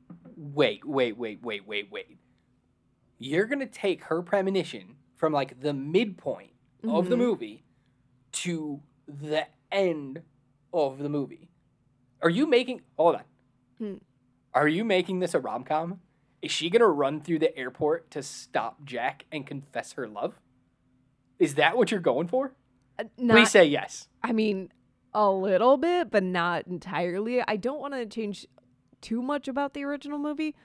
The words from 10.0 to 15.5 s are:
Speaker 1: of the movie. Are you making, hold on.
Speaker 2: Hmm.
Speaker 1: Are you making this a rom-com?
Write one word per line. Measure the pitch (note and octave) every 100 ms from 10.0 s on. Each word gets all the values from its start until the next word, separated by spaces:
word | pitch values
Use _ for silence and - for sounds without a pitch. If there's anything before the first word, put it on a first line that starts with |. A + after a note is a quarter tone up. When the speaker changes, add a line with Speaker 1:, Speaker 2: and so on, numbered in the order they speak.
| C#3 D3+ - _ _ _ _
Speaker 1:
of | C3+ C#3 C3+
the | D3
movie. | D3 C3+ - - _ _ _ _ _ _ -
Are | E3+
you | F3+ D#4
making, | B3 B3+ B3+ _ -
hold | E3 B2
on. | - _ _ _ _ -
Speaker 2:
Hmm. | G#3+ F#3+ _ _ _ _ _
Speaker 1:
Are | - D3+
you | E3
making | A3+ F#3 F3+ F#3
this | F3+
a | E3
rom-com? | B2